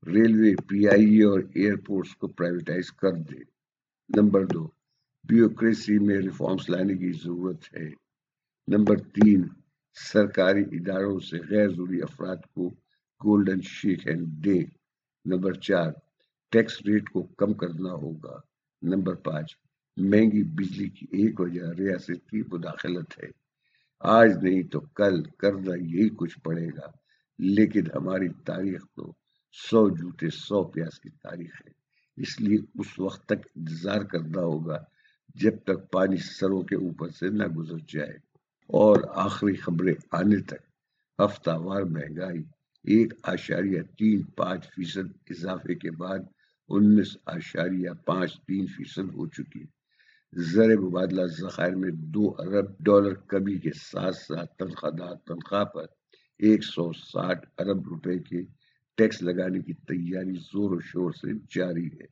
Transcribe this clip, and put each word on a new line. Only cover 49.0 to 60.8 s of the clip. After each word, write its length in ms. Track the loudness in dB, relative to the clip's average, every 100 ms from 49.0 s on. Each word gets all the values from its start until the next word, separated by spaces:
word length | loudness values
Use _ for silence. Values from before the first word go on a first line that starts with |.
| -10
हो 160 | -8 -10
चुकी 320 | -10 -14 -14
है। 80 | -18 _ _ _ _ _ _
ज़र 440 | -8 -2 4 6 6
मुबादला 460 | 2 -2 -2 -2 -4
ज़खायर 480 | -4 -10 -4 -2 -2
में 160 | -4 -6 -8
दो 160 | -2 -2 -2
अरब 360 | -4 -2 -2 -2
डॉलर 320 | 4 6 4 -4 _
कमी 280 | -4 -2 -4
के 100 | -6
साथ 400 | -8 -10 -6 -4
साथ 320 | -6 -8 -10 -10 _
तनख्वाहदार 540 | -10 -6 -8 -6 -12 -14 -12
तनख्वाह 360 | -14 -6 -4 -4
पर 220 | -6 -16 _ _ _ _ _
एक 240 | 4 4
सौ 280 | 2 -6 -6
साठ 520 | -6 -10 -6 -4 -4 -6 -8
अरब 280 | -4 -4 -6
रुपए 280 | -10 -6 -6
के 180 | -6 -10 -10 _ _ _ _ 2
टैक्स 240 | 2 2
लगाने 380 | -6 -4 -2 -4
की 120 | -6 -12 -8
तैयारी 460 | -6 -6 -6 -6
जोरों 460 | -10 -8 -4 -2 -4